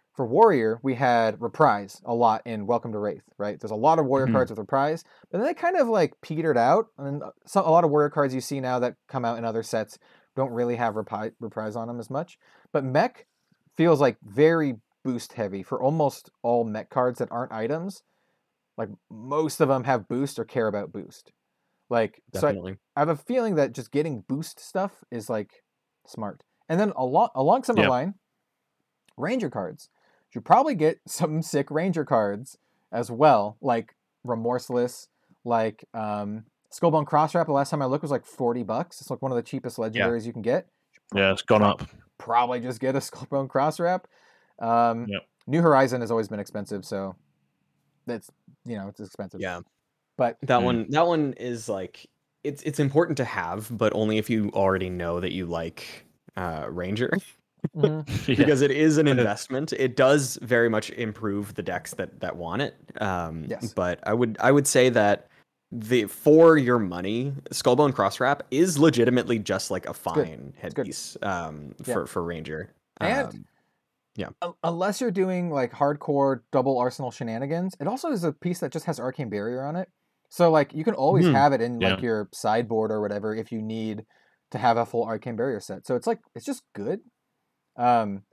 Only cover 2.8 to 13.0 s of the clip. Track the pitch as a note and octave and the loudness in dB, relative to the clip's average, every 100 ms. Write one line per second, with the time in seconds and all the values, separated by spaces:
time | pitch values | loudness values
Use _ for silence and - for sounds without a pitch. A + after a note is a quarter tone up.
2.8 | A#2+ G#2+ G#2 E2 _ - G#2 F2 G#2+ G#2+ | -2 -6 -4 -6 _ -8 -6 -6 -8 0
3.8 | C#3 E3 C3+ C3+ B2+ B2 B2 G#2+ G2+ C#3 | 4 4 4 2 2 2 0 -4 -2 0
4.8 | D3 E3 - _ _ F#3 C4+ - E4+ F#4 | 0 -2 -10 _ _ -4 -4 -2 0 2
5.8 | A#3+ G#3+ D3+ _ - D#3+ D#3+ B2 A#2+ F#3+ | 2 2 0 _ -8 -4 0 4 4 4
6.8 | A3+ - C#3 C#3+ - - - G3 E3 E3 | 0 -8 -10 -8 -10 -16 -4 0 4 4
7.8 | E3 D3 D3 D3+ C#3 C3 - C#3 B2+ B2+ | 6 4 2 2 0 -2 -6 -6 -2 -2
8.8 | B2 - _ C3+ A#2 A#2 A2+ A2+ A2 A2 | -2 -4 _ -4 -4 -2 -4 -4 -4 -4
9.8 | G#2 - _ _ _ - C3 A#2 A#2+ A#2+ | -6 -10 _ _ _ -6 -4 -2 -2 0
10.8 | A#2 G#2+ G#2 G#2 A2 - A2+ - G#2+ A2+ | -2 -2 -6 -6 -8 -10 -12 -8 -8 -6
11.8 | A2+ A#2+ A2 C3+ F3 _ _ _ _ D3 | -8 -10 -8 -8 -8 _ _ _ _ -4
12.8 | C3+ C#3 | 0 0